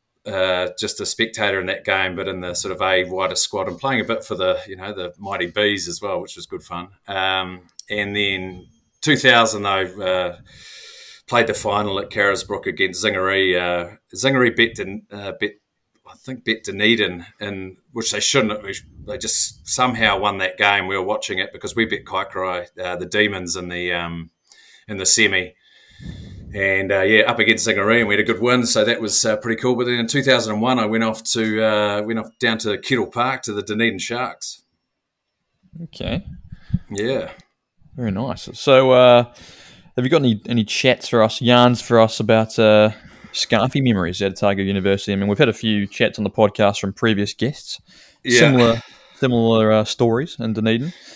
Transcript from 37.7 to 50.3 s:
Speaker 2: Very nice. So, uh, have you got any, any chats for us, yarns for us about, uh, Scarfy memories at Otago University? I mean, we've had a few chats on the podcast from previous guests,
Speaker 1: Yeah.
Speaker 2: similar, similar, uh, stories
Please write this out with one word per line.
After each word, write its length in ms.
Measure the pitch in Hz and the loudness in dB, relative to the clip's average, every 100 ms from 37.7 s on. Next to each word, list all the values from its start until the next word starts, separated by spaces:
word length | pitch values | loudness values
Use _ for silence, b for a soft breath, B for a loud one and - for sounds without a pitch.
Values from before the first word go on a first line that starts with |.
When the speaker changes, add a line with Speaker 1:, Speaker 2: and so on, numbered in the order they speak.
| _ _ - | _ _ -6
Speaker 2:
Very 140 | 117 | -4
nice. 360 | 95 135 - - | -4 -4 -8 -12
So, 380 | - - 131 131 | -2 4 6 8
uh, 320 | 127 123 120 120 B B B B B B - | 8 8 8 6 B B B B B B -4
have 80 | |
you 60 | 127 | 2
got 120 | 165 | 2
any, 180 | 131 104 - | 4 0 0
any 180 | 120 | -2
chats 440 | 104 - 131 123 - | -2 0 0 0 2
for 140 | 117 | 2
us, 200 | 110 - | 2 2
yarns 400 | 120 123 123 120 | 4 6 6 4
for 180 | - 120 | 4 6
us 200 | 110 - | 6 2
about, 380 | 110 113 110 - | 2 4 2 4
uh, 320 | 110 107 107 107 B B B | 6 6 6 0 B B B
Scarfy 500 | - - 110 127 143 | -8 0 0 2 0
memories 400 | 131 101 85 92 | 2 2 0 0
at 100 | 98 | -2
Otago 300 | 95 101 98 | 0 0 2
University? 500 | 98 98 95 98 - | 0 0 2 0 0
I 40 | 98 | -2
mean, 120 | 101 | 0
we've 100 | 101 | 2
had 100 | 117 | 2
a 40 | |
few 340 | 104 113 104 98 | 2 0 0 -2
chats 320 | - 113 - | 0 -2 0
on 60 | |
the 60 | 101 | -2
podcast 500 | - 104 - 101 101 | 2 2 4 2 2
from 120 | 98 | -4
previous 420 | - 117 101 101 | -2 0 0 -2
guests, 460 | - 117 - - - b b b b | -4 -6 -6 -14 -16 b b b b
Speaker 1:
Yeah. 140 | - 120 | 2 6
Speaker 2:
similar, 440 | 147 131 117 113 b b b - | 6 6 4 2 b b b -4
similar, 560 | 135 120 113 113 110 | 0 2 4 4 4
uh, 120 | 107 | 4
stories 520 | 107 - 120 113 165 | 2 0 2 2 -4